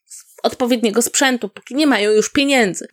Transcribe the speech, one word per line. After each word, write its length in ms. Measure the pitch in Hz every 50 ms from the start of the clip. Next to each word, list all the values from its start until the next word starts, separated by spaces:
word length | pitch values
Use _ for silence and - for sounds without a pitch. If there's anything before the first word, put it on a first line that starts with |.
| _ - - - - _ - - -
odpowiedniego 600 | 247 - - 254 233 254 240 220 220 196 226 240
sprzętu, 460 | - - - 294 269 254 240 - 196
póki 260 | - - - - 247
nie 120 | 277 320
mają 240 | 294 254 202 208 208
już 200 | 214 214 214 -
pieniędzy. 560 | - 285 277 277 277 254 226 190 165 - - -